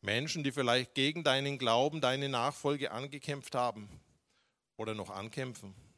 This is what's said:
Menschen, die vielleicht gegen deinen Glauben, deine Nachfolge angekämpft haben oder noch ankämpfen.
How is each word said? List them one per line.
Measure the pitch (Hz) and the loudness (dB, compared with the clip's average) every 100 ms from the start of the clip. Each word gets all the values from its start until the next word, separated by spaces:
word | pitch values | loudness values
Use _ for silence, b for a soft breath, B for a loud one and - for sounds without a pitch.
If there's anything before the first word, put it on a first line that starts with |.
Menschen, | 98 110 151 170 | 0 0 0 -2
die | 143 | -2
vielleicht | 131 123 123 127 | 0 4 4 2
gegen | - 135 156 | 2 2 2
deinen | 151 131 139 139 | 2 4 2 0
Glauben, | 127 113 143 156 | 4 6 4 2
deine | 131 135 139 | 2 2 0
Nachfolge | 131 123 143 143 147 135 | 0 0 0 -2 0 -2
angekämpft | 110 139 139 - 143 131 135 | -4 -8 -10 -8 -8 -4 0
haben | 123 110 104 - _ _ _ _ _ _ _ _ | 0 -2 -12 -18 _ _ _ _ _ _ _ _
oder | 110 | -6
noch | 107 92 | -4 -6
ankämpfen. | 98 107 123 131 117 101 98 - | -8 -8 -6 -8 -8 -14 -18 -20